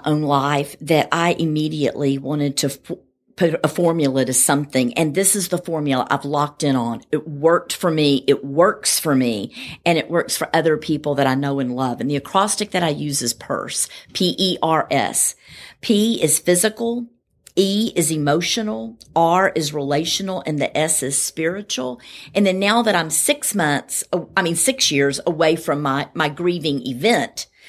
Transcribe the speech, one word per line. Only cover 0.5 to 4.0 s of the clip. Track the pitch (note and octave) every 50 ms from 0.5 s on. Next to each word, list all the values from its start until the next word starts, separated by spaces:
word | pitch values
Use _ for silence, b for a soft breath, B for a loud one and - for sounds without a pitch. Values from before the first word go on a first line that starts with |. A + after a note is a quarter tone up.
| D3 C#3 C#3+ - - -
that | D#3 C#3+ E3 D3 - -
I | D3 E3+ E3+ F3 -
immediately | - E3 D#3 D3+ D3+ D#3 D#3 D#3 D3+ C#3 - - - D3 C#3 C#3
wanted | C3+ C3+ C3 D3+ D3 C#3+ C#3+ C#3
to | - D3+
f-, | C3 - - _ - E3+ - _ _ _ _ _ _ _
put | - F3 E3 D#3+ - -
a |
formula | D3+ - - F3 E3+ E3 E3